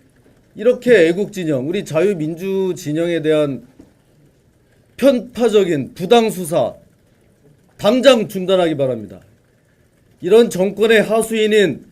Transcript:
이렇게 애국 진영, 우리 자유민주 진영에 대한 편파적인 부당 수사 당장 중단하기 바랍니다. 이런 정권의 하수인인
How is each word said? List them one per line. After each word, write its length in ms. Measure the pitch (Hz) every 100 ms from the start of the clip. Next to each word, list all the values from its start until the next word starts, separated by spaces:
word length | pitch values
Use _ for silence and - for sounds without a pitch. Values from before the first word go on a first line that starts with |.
| _ _ _ _ _
이렇게 540 | - 214 247 247 226 165
애국 240 | 175 196
진영, 360 | - 165 139 131
우리 160 | 190
자유민주 880 | 151 151 185 185 151 165 190 190 190 147
진영에 440 | 147 151 170 165
대한 440 | 151 151 147 123 - _ - _ _ _ _ _ _ _ _ _ _ -
편파적인 960 | 262 247 - - 233 208 185 156 120
부당 360 | - 180 233 226
수사 440 | 180 170 165 110 - _ _ _ _ _ _ _ _ _ -
당장 520 | 202 254 254 247 175
중단하기 480 | 190 180 190 175 151
바랍니다. 440 | 135 117 98 90 - _ _ _ _ _ _ _ _ _
이런 300 | 175 214 233
정권의 520 | 175 190 196 220 220
하수인인 840 | 175 226 220 226 214 214 185 123 -